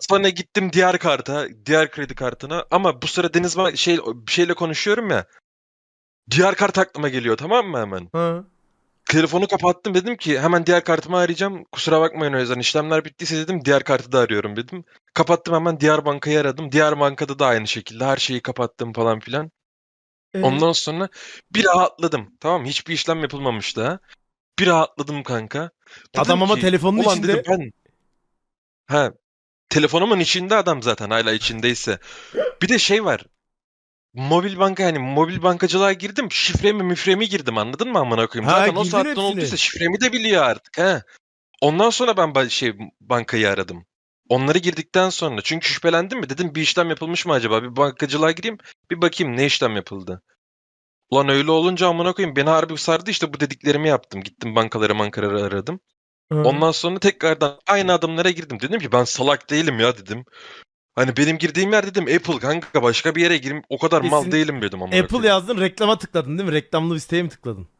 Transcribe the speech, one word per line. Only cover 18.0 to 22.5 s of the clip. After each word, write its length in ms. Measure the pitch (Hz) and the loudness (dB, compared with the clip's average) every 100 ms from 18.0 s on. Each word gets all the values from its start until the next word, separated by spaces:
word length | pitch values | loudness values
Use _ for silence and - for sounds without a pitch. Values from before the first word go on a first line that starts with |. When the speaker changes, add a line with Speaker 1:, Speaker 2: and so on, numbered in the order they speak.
Speaker 1:
her 120 | 131 135 | -2 0
şeyi 240 | - 127 | -2 -6
kapattım 520 | - 123 120 - 117 | -6 -4 -6 -6 -8
falan 280 | 113 113 110 | -2 0 0
filan. 300 | 107 131 156 _ _ _ _ _ _ _ _ | -4 -8 -8 _ _ _ _ _ _ _ _
Speaker 2:
Ee? 80 | - | -2
Speaker 1:
Ondan 300 | 131 135 160 | 0 2 2
sonra 360 | 165 - 160 190 - - - _ | 0 -2 -6 -6 -10 -20 -20 _
bir 100 | 214 | 2
rahatladım, 680 | 196 180 175 - 165 147 101 _ | 4 4 2 0 -2 -2 -8 _
tamam 220 | 156 | -2